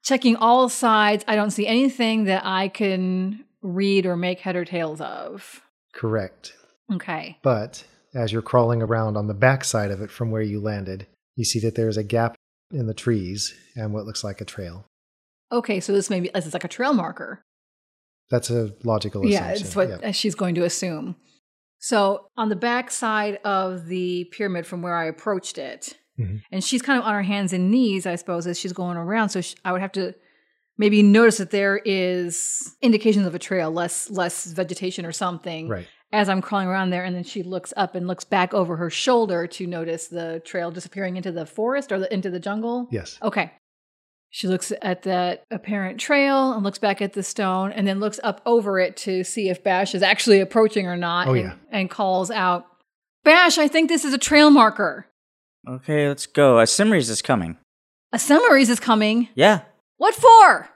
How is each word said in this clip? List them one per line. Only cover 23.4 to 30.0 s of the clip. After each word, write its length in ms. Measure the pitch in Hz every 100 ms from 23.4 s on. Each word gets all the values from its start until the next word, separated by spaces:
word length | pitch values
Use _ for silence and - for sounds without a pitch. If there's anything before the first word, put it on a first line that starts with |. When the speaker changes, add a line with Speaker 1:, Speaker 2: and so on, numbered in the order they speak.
Speaker 1:
of 420 | 208 190 185 185 165
the 360 | 180 180 180 175
pyramid 340 | - 202 175 165
from 140 | 180
where 140 | 175
I 100 | 170
approached 540 | 160 160 220 190 - -
it, 400 | 131 117 - - _ -
Speaker 2:
Mm-hmm. 200 | 101 104 -
Speaker 1:
and 140 | 190
she's 180 | - 247
kind 160 | 262 254
of 60 | 220
on 80 |
her 80 | 208
hands 300 | 196 202 190
and 180 | 185 180
knees, 340 | 240 240 190
I 120 | 180 175
suppose, 280 | - 170 180
as 100 | 175
she's 140 | 185
going 240 | 180 175 175
around. 320 | 170 220 214
So 120 | 185
sh-, 140 | 175 -
I 60 | 190
would 100 | 185
have 120 | 190
to 240 | 196